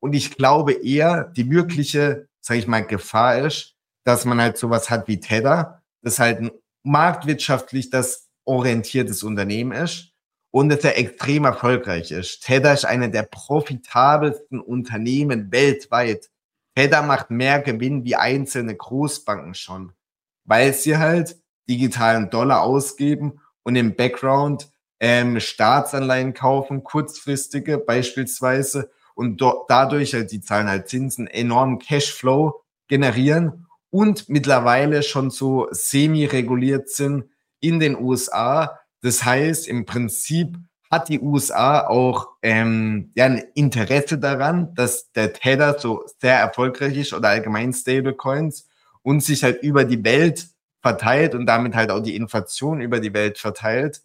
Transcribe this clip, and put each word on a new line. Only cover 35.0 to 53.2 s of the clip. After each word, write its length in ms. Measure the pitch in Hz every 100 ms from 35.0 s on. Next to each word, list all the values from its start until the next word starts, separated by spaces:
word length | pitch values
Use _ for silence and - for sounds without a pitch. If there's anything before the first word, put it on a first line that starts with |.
schon 280 | 147 139 135
so 380 | - 135 131 -
semi-reguliert 1200 | - - 139 151 156 147 135 120 123 127 139 135
sind 340 | - 139 143 120 _ _ _
in 200 | 156 165
den 160 | 156 139
U 160 | 123
S 180 | 127 123
A. 480 | - 117 147 151 - _ _
Das 240 | 123 -
heißt, 440 | - 127 151 160 -
im 180 | 123 113
Prinzip 720 | 123 120 - - 160 170 - - _ _
hat 180 | 170 170
die 120 | 151
U 160 | 127 143
S 140 | 135
A 360 | - 123 147 -
auch, 420 | 120 127 120 - _
ähm, 680 | 113 110 113 113 110 107 90
ja, 100 | - 131
ein 160 | 123 -
Interesse 640 | - 143 120 107 135 143 156
daran, 560 | 139 135 139 175 165
dass 380 | - 123 - -
der 200 | - 107
Tether 460 | - 131 131 147 143
so 260 | 120 113 - -
sehr 180 | 127 127
erfolgreich 580 | 113 - 131 127 139 139
ist 140 | 139
oder 140 | 87 110
allgemein 420 | 104 110 107 123
Stablecoins 960 | 123 - 131 135 131 135 139 160 147 _ _ _ _
und 200 | 127 147
sich 220 | 139 143
halt 180 | 131 120
über 220 | 147 143
die 200 | 147 120
Welt 440 | 107 131 170 - - _ _ _
verteilt 520 | 127 117 117 131 160
und 120 | 123 120
damit 280 | 117 120
halt 160 | 113 110
auch 100 | 110
die 160 | 113 104
Inflation 640 | 113 110 104 - 139 156
über 180 | 120 120
die 140 | 107
Welt 240 | 104